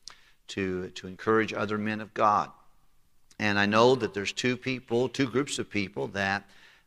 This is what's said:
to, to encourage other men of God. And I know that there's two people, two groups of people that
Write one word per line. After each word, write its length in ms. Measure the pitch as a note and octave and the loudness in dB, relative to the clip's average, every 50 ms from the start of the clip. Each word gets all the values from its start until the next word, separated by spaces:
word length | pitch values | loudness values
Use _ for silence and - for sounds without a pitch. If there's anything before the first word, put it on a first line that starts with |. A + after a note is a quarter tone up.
| _ - - - _ _ _ _ _ - | _ -20 -20 -20 _ _ _ _ _ -8
to, 420 | - G2+ F#2+ F#2 F#2 F2+ F#2 F2+ | -4 -4 -2 -2 -2 -4 -6 -8
to 160 | - - - | -12 -14 -14
encourage 480 | F#2 F#2 - - A2+ A2 A2 A2 G2 G#2+ | -14 -16 -6 0 2 2 2 2 0 -2
other 240 | A2+ G#2+ G2+ G#2+ G#2 | -4 -4 -4 -2 -4
men 240 | G#2 G#2+ G#2+ G#2+ | -4 -4 -6 -6
of 100 | A2 F#2+ | -10 -10
God. 380 | _ - A2 G#2+ G#2 G2 D2 - - _ _ - _ _ _ _ _ _ _ _ _ _ _ _ - - | _ 2 4 4 4 4 0 -2 -8 _ _ -20 _ _ _ _ _ _ _ _ _ _ _ _ -8 -2
And 200 | G#2+ G#2 G2+ G2+ | -2 0 2 2
I 60 | G2+ | 2
know 300 | G#2 G#2 A2 A#2 B2+ C3+ | 4 6 6 8 6 6
that 180 | B2+ A2 F#2+ | 4 0 -4
there's 200 | - G#2 G2 G2 | -4 -6 -6 -6
two 240 | - - - B2 B2+ | -6 -2 -2 -2 -2
people, 520 | B2 - C3 C3 B2 - - A#2 A#2 B2+ B2 | -2 -4 -8 -8 -8 -6 -2 0 0 0 0
two 180 | - - C#3 | 0 -2 -2
groups 320 | B2+ A#2 B2 D3 C#3+ - - | 0 0 -2 -2 -2 -6 -8
of 100 | G2+ - | -8 -4
people 400 | - G#2 G2 F#2 - - C#3 A#2+ | -4 -4 -4 -4 -6 -8 -8 -6
that 360 | F#2+ G2 G2 G2 G2 G2+ - _ - - - - - _ _ | -2 -2 0 0 0 -2 -6 _ -20 -20 -20 -20 -20 _ _